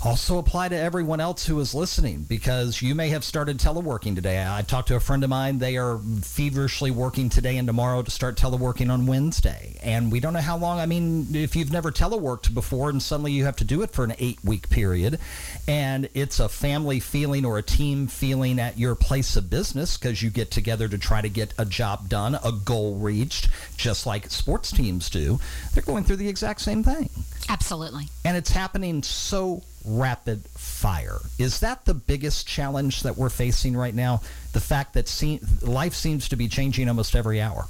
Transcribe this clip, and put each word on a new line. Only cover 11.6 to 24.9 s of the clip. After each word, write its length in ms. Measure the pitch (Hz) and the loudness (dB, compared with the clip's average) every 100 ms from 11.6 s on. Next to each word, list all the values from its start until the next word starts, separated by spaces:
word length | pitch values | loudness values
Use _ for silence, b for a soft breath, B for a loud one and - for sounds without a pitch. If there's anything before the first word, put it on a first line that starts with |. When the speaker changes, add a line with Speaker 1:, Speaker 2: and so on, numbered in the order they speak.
| 151 | 0
Speaker 1:
never 200 | 170 160 | 0 0
teleworked 600 | - 185 220 147 123 - | 2 2 2 -2 0 0
before 380 | 117 - 131 143 | 0 -2 0 0
and 100 | 139 | 0
suddenly 300 | - 151 147 | 0 -2 0
you 140 | 139 139 | 2 0
have 100 | 135 | 0
to 80 | |
do 180 | - 147 | 0 0
it 120 | 214 | 0
for 100 | - | 0
an 100 | 120 110 | -2 0
eight-week 500 | 123 - 95 101 - | -4 -2 -2 -2 2
period, 480 | - 101 90 95 160 B B B B - | 2 4 4 2 0 B B B B -2
and 400 | 147 135 135 135 | 0 0 -2 -4
it's 260 | 135 139 - | -4 -2 2
a 100 | 110 | 2
family 500 | - 147 143 151 131 | 2 0 0 0 -2
feeling 440 | - 143 147 139 | -2 -2 0 2
or 140 | 131 107 | 2 0
a 60 | |
team 420 | - - 147 139 135 | 4 4 4 2 -2
feeling 540 | - 135 131 127 127 | -2 0 2 2 2
at 180 | 120 113 | -2 0
your 160 | 123 | 0
place 420 | 117 - 139 131 - | 4 4 4 4 2
of 140 | 92 | 2
business 480 | 117 - 139 170 - | 0 0 -2 -2 -2
'cause 240 | 127 107 | -2 -2
you 80 | 117 | -2
get 220 | 107 110 | -2 0
together 360 | - 107 113 110 | 0 0 0 0
to 120 | 101 | -2
try 220 | - 110 | 2 2
to 80 | 104 | 2
get 220 | 101 107 - | -2 -4 -2
a 80 | 110 | -4
job 440 | 90 110 101 95 | 0 -2 -2 -2
done, 280 | 104 107 143 | -2 0 0
a 80 | 120 | -2
goal 460 | 110 95 113 107 98 | -2 0 0 0 0
reached, 520 | 107 104 135 - - B B - | 0 0 0 2 4 B B -4
just 300 | 120 101 127 | -2 0 -2
like 240 | 104 - | -4 -4
sports 420 | - - 104 - | -4 0 0 2
teams 380 | - 120 | 2 4